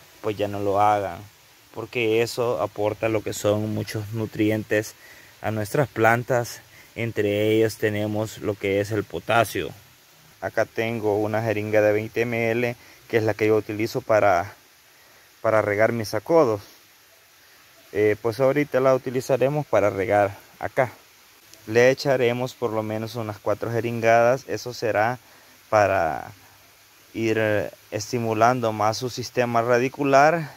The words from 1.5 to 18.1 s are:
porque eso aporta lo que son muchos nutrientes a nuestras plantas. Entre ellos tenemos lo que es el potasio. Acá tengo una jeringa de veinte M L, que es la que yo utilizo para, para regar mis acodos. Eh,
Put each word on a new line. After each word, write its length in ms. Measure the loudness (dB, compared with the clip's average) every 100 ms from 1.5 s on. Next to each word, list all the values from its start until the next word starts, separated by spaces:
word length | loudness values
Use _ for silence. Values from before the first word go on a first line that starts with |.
| _ _
porque 480 | -14 -8 -2 0 2
eso 400 | 0 -2 -2 -2
aporta 480 | -4 -2 -4 -2 -2
lo 120 | -2
que 120 | -4
son 400 | -4 0 0 -2
muchos 340 | -6 -6 -8 -8
nutrientes 840 | -8 -8 -2 0 0 -2 -2 -2 -14 -20 -20 -20 -10
a 100 | -6
nuestras 380 | -6 -4 -2 -2
plantas. 720 | 2 2 2 0 -2 -2 -10 -20 -20 -16 -8
Entre 540 | -6 -2 0 2 2
ellos 260 | 4 2 0
tenemos 600 | -2 -2 -4 -4 -4 -6
lo 160 | -8
que 260 | -4 0 0
es 120 | 0
el 120 | -4
potasio. 640 | -4 -10 0 0 2 -4 -8 -12 -20 _ _ _ _ _
Acá 240 | -6 -2
tengo 560 | -4 -2 -4 -4 -2 -2
una 220 | -2 -2
jeringa 400 | -2 -2 0 2
de 100 | 4
veinte 300 | 2 -2 -4
M 300 | -2 -2 0
L, 260 | 0 -2 -6 -16 -20 -2
que 80 | 0
es 60 |
la 100 | 0
que 140 | 0 2
yo 100 | 2
utilizo 420 | 0 -6 -4 -6
para, 540 | 2 4 4 2 0 -12 _ _ _ _ _ _ _ _
para 200 | 0 2
regar 300 | 2 2 2
mis 220 | 2 -4
acodos. 480 | -8 2 4 4 0 -6 -20 _ _ _ _ _ _ _ _ _ -20 -8
Eh, 240 | 0 2